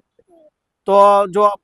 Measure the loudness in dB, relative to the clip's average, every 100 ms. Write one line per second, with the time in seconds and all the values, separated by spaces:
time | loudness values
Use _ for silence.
0 | _ _ _ _ _ _ _ _ -4 2
1 | 2 2 -2 -2 -2 -4